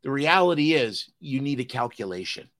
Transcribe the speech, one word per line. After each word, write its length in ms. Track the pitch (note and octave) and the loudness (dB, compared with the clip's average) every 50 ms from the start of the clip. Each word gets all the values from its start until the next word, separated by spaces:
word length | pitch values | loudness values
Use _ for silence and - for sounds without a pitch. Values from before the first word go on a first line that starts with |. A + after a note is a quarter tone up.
The 80 | _ C#3 | _ -4
reality 640 | C3+ C#3 C#3+ D#3 E3+ F#3+ F3+ F3+ E3+ D3 D3 D#3 D#3+ | -4 0 2 4 4 6 6 4 4 2 2 2 4
is 380 | D3+ B2 A2 G2+ - - - _ _ | 2 2 0 -2 -8 -12 -14 _ _
you 200 | - D3 C3 C3+ | -10 -6 -4 -4
need 200 | C#3 C#3+ C#3+ C3 | -2 -2 -4 -4
a 60 | B2+ | -4
calculation 840 | B2 - B2+ A#2+ A#2+ - - G#2+ F#2+ F2+ F2+ F#2 - - - - _ _ | -6 -4 -4 -4 -4 -6 -8 -8 -8 -8 -8 -8 -10 -10 -12 -14 _ _